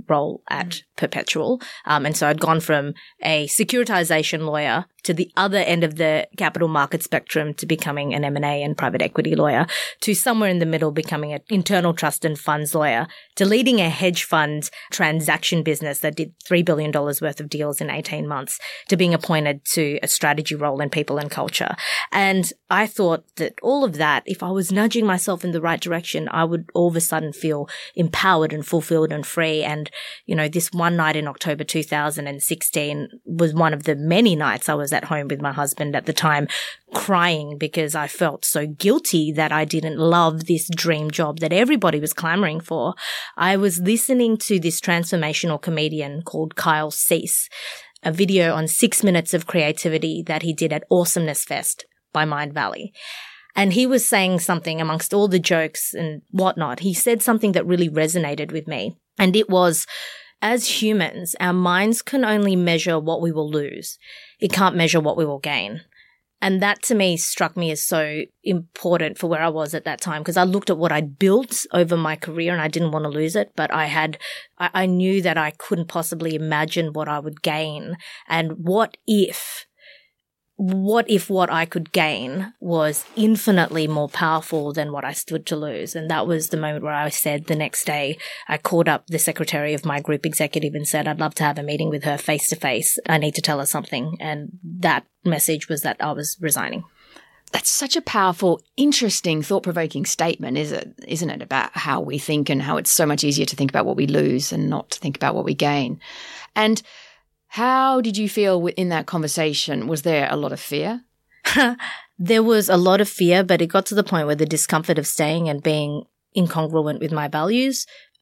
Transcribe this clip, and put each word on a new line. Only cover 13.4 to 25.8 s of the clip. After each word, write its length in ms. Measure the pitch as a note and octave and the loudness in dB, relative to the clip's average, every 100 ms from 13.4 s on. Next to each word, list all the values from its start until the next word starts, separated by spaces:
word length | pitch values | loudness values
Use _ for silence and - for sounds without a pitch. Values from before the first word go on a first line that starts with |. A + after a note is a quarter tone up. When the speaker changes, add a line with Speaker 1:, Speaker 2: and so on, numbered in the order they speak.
| G3 | 2
Speaker 1:
leading 340 | A3 C4 A#3 | 4 4 4
a 80 | E3 | 2
hedge 360 | D3 F#3 E3+ | 2 0 0
fund 440 | - D#3+ D3 D3+ D3+ - - | 0 2 2 0 -6 -12 -12
transaction 680 | - D#3+ D#3+ D#3+ D3+ - E3+ | 0 0 2 2 0 2 2
business 380 | D#3+ D3 D3+ C3+ | 2 0 -2 -2
that 160 | D#3 D3+ | -2 -2
did 180 | D#3+ - | -6 -8
three 180 | - F3 | 0 2
billion 280 | E3+ D#3 D3+ | 4 2 2
dollars 320 | D3 D3 C#3+ | 0 0 -2
worth 180 | D#3 C#3 | -4 -4
of 80 | D3 | -8
deals 320 | D3 D3 C#3+ | -4 -4 -4
in 80 | D#3 | -4
eighteen 400 | C#3+ D3 D3+ D3+ | -6 -6 -6 -4
months, 300 | C#3+ C#3 - - - - | -4 -6 -10 -10 -16 0
to 80 | F#3 | 2
being 180 | F3+ | 4
appointed 500 | E3 - D#3+ D3 C#3+ - | 2 2 0 2 -2 -2
to 260 | - D3+ C#3+ | 0 0 0
a 40 | - | -2
strategy 480 | - D#3 D3 D3 | 0 2 0 -2
role 280 | D3+ D3 C#3 | -2 -2 -2
in 80 | C#3+ | -2
people 260 | D#3+ D3 C#3+ | -2 -2 -2
and 140 | D3 | -4
culture. 460 | - C3+ - - - - - - | -4 -4 -2 -4 -4 -4 -6 -2
And 400 | G3 G3 F#3+ F3 - _ | 2 4 2 0 -6 _
I 180 | F#3+ A3 | 2 2
thought 380 | - F3+ E3 - - | 2 2 2 -4 -6
that 180 | D#3+ - | -6 -2
all 220 | - C#4+ | 0 2
of 100 | C4 D3 | 2 2
that, 260 | D#3 C#3 - | 2 2 -2
if 160 | F#3+ | -6
I 80 | F3+ | -2
was 200 | F#3+ F3 | -2 0
nudging 360 | F#3+ A3 A#3 G#3+ | 2 2 2 2
myself 380 | F#3 - F3 | 2 0 -2
in 80 | F3+ | -2
the 100 | E3 | -2
right 180 | E3 E3 | 0 -2